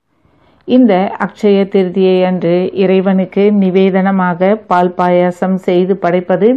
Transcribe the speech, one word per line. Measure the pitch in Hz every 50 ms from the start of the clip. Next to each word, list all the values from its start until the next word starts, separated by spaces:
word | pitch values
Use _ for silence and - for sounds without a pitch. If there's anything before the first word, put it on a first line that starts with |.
| _ _ _ _ _ _ _ _ _ _ _ _ _ -
இந்த | 240 254 254 214 190 180 190 202 - - 202
அக்ஷய | 185 - - - 208 202 196 196 196 -
திருதியை | 196 185 180 175 190 185 185 185 185 185 185 185
அன்று | 180 - 170 175 180 185 - - - 196
இறைவனுக்கு | 185 190 190 185 196 190 190 185 180 - 196 202 208 208 202 196
நிவேதனமாக | 185 175 190 190 196 185 190 185 196 190 190 180 180 175 170 185 190 214 214 - - 180
பால் | 180 180 180 180 -
பாயாசம் | 180 180 180 180 180 180 175 - 190 185 190 180 - -
செய்து | 180 175 185 185 196 185 -
படைப்பது | 175 170 185 180 - 190 180 190 226 254